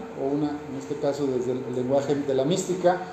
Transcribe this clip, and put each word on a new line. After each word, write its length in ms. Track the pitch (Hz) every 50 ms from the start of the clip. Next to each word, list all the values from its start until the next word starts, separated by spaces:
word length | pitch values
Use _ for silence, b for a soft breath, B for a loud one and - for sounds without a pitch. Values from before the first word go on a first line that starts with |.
| - - -
o 160 | 139 135 139 147
una, 180 | 151 151 147
en 280 | 147 147 - 135 131 131
este 160 | - - 143
caso 300 | - 151 143 139 147 143
desde 240 | 131 127 123 120 127
el, 120 | 123 127 127
el 80 | 131 123
lenguaje 400 | 127 123 127 139 139 127 151 143
de 180 | 139 - 139 131
la 120 | 131 135
mística, 560 | 151 190 185 - 185 175 175 175 175 185 - B B